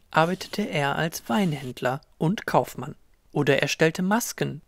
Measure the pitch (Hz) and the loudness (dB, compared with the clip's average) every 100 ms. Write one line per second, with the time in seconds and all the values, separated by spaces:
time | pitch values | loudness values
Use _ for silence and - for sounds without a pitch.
0 | _ - 165 190 - - 208 156 143 147 | _ 2 2 0 -6 -6 -4 0 0 0
1 | 160 - - 226 190 143 135 120 127 135 | -2 -4 -2 0 0 -2 -6 -4 -2 -2
2 | - - 156 220 - 151 120 - 123 - | -8 -2 -2 -2 2 2 2 -2 -12 -12
3 | _ _ _ 139 143 139 143 - 160 160 | _ _ _ 0 2 4 2 2 2 2
4 | 185 220 - - 143 139 | 0 0 -2 -4 -6 -6